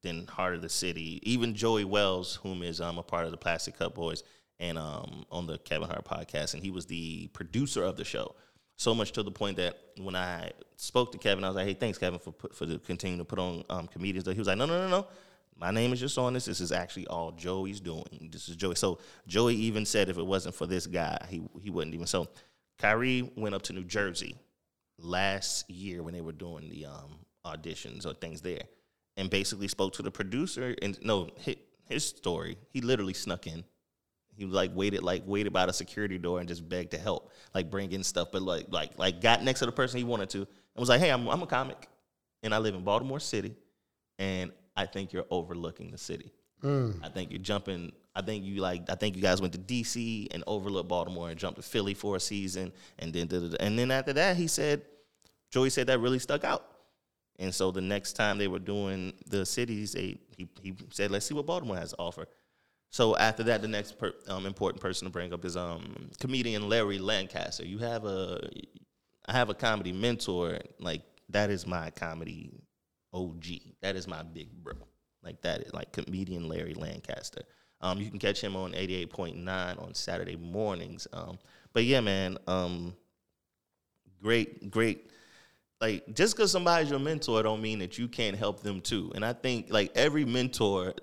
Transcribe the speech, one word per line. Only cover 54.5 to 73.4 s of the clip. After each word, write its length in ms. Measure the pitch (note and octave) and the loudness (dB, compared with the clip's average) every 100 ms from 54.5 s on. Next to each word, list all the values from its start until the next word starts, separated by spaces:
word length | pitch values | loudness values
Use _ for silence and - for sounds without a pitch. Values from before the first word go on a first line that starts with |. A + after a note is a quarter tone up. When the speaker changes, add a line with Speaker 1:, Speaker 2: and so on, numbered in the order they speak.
| - D3+ D3 - - _ _ _ _ _ | 2 2 0 -2 -20 _ _ _ _ _
Speaker 1:
Joey 180 | B2+ C3 | 4 4
said 200 | C3+ C3 | 4 4
that 100 | C3 | 4
really 200 | A#2+ B2+ | 4 2
stuck 240 | - C#3+ | 0 0
out. 240 | C#3+ C#3+ - - _ _ _ _ _ - | 2 -2 -4 -20 _ _ _ _ _ -6
And 160 | F#2 | -4
so 160 | F2+ F#2+ | 2 2
the 120 | F#2 | 2
next 320 | F#2 G2+ - | 0 0 -2
time 240 | - G#2+ G2+ | 2 2 4
they 100 | G2+ | 2
were 120 | F2+ | 0
doing 520 | F#2 G2+ G2 F#2+ F#2 F#2 - | -2 -2 0 -2 -4 -8 -2
the 180 | G2+ | 0
cities, 480 | F#2 - A#2+ G#2+ G#2 | 0 0 0 -2 -2
they, 240 | F2+ F#2 - _ - | -4 -4 -6 _ -14
he, 100 | F2+ - | -14 -10
he 120 | F#2+ F#2+ - | -12 -12 -12
said, 220 | - G2+ | 0 2
"Let's 160 | G2 - | 2 0
see 80 | |
what 100 | D3+ | -2
Baltimore 320 | D3 F3 C3+ F#2 | 0 -2 0 -4
has 140 | D#2+ | -4
to 60 | - | -6
offer." 280 | F2 - - _ _ _ _ _ _ | -6 -6 -14 _ _ _ _ _ _
So 260 | - A#2 - | 6 6 8
after 260 | A2 A2 | 6 6
that, 180 | A2+ A2+ | 4 4
the 60 | G#2+ | 2
next 300 | G#2+ G#2 - | -2 -4 -4
per-, 140 | G#2 - - | -4 -4 -6
um, 160 | F#2+ | -4
important 380 | F#2+ G2 G2 - | -4 0 -2 0
person 240 | F#2+ F#2 F#2 | -2 -2 -4
to 40 | |
bring 220 | F2+ F2 | -6 -6
up 140 | F2 F2+ | -4 -4
is, 100 | F2 | -4
um, 540 | F2 E2 D#2+ - - - | -4 -6 -10 -12 -14 -6
comedian 480 | B2+ C3 A#2+ G#2+ G#2 | -2 0 2 0 4
Larry 300 | A#2 G#2 G2 | 4 4 0
Lancaster. 640 | F#2+ G#2+ F#2+ - E2 - | 2 0 0 -4 -6 -6
"You 140 | F2 G2+ | -6 -4
have 260 | A#2 A#2 | -2 -2
a, 340 | G#2+ F#2+ F#2 F2+ - - - - _ _ _ _ - | -2 -2 -2 -4 -8 -10 -16 -20 _ _ _ _ 0
I 60 | |
have 160 | B2 A#2 | 2 2
a 60 | |
comedy 380 | G2+ A#2 G#2+ F2+ | 2 2 2 0
mentor. 640 | F#2 A#2 A#2 - F2+ F2 E2 - - | 0 2 0 0 0 0 -2 -8 -8
Like, 220 | F2 D#2+ - _ _ | -4 -4 -8 _ _
that 180 | G2+ G#2 | 2 2
is 180 | G2 F2 | 2 0
my 220 | F2 E2 | -4 -4
comedy 640 | - E2 E2 E2 E2 - - - _ _ _ _ | -6 -6 -6 -8 -10 -14 -16 -20 _ _ _ _
O 200 | F2+ F2+ | -6 -6
G. 360 | E2 | -6